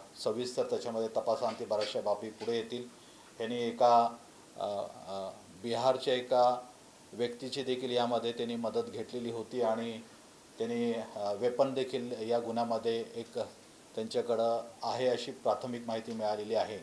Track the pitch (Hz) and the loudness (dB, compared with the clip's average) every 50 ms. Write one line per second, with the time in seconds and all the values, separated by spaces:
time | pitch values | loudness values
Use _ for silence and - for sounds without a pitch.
0 | - - - - - 117 107 117 123 123 - 135 120 - 120 104 101 120 113 113 | -4 -12 -14 -4 -2 -2 -2 0 -2 -4 -2 -2 0 0 0 -2 -2 -2 -2 -2
1 | 113 110 - 117 - 117 110 - 123 117 110 123 117 101 107 104 107 104 - 117 | -2 0 0 0 0 2 0 0 0 -2 -2 -4 -2 -2 0 0 0 0 -2 -2
2 | 98 104 101 101 110 110 107 - 107 113 117 117 110 113 123 123 120 120 - - | 0 0 0 0 -2 -8 -8 -6 -2 0 0 0 0 -2 -6 -8 -8 -10 -14 -18
3 | - - - - - - - - 113 110 123 120 120 117 113 117 127 120 120 117 | -20 -20 -20 -20 -20 -20 -8 -6 -4 -4 -2 0 0 -2 4 6 8 8 10 8
4 | 117 117 - - - - - - - - - - - 104 101 101 - - - - | 8 6 2 -4 -14 -20 -20 -20 -20 -20 -8 -6 -4 -2 -2 -2 -4 -6 -8 -12
5 | - 92 98 98 95 95 90 - - - - 92 98 120 117 117 123 131 131 127 | -10 -8 -6 -6 -6 -6 -8 -12 -18 -18 -16 -10 -4 -2 -2 2 4 4 4 4
6 | - 143 127 127 123 - 131 127 123 123 123 123 - - - - - - - - | 2 2 0 0 2 2 6 6 6 6 6 2 -2 -10 -18 -20 -20 -20 -20 -20
7 | - - - 104 120 120 120 - 135 127 123 139 131 127 127 123 131 123 123 120 | -20 -14 -4 -2 -2 -2 -2 -6 -6 -6 -4 -4 -2 -2 -2 -2 -2 0 2 2
8 | 120 120 123 117 117 117 117 120 120 117 120 117 117 110 101 117 113 - - 120 | 2 4 2 2 0 0 -2 -2 -2 -2 -2 -2 -2 0 0 0 -2 -2 -4 -8
9 | 110 - - 123 117 117 117 117 110 107 127 123 120 110 110 117 117 117 113 113 | -8 -6 -6 -6 -4 -4 -4 -4 -6 -6 -2 2 2 2 2 2 -2 -4 -6 -8
10 | - - - - - - - - - - - - 113 113 120 120 120 117 117 113 | -12 -16 -20 -20 -20 -20 -20 -20 -20 -20 -6 -4 -4 -2 0 0 2 2 0 0
11 | 110 - - 107 104 101 104 101 120 123 123 - 135 135 131 131 131 131 - 123 | -4 -6 -6 -2 -2 -2 0 2 0 0 4 4 2 2 4 0 -2 -2 -2 -4
12 | 120 123 123 113 110 113 117 117 117 117 113 117 117 117 113 113 113 117 113 113 | -4 -4 -4 -4 0 0 2 0 0 0 0 0 0 0 0 0 0 0 0 0
13 | 113 110 - 117 113 - - 117 104 101 - - - - - - - - - 113 | -2 -6 -8 -10 -10 -6 -6 -6 -6 -6 -8 -16 -20 -20 -20 -20 -20 -10 -6 -6
14 | 110 110 - 123 117 117 117 110 117 117 117 113 113 - - - - 117 113 117 | -6 -2 -2 -2 0 2 2 2 4 2 2 0 -2 -6 -10 -6 -4 -4 -2 2
15 | 127 127 120 117 - - 127 - - 120 104 - - 127 120 120 117 117 113 113 | 2 2 2 2 0 -6 -10 -2 2 2 2 2 0 -4 -4 -4 -4 -4 -4 -4
16 | 110 123 113 110 107 107 107 107 104 107 113 107 90 92 107 92 | -4 -6 -4 -2 0 0 0 0 -2 0 2 2 2 0 -2 -8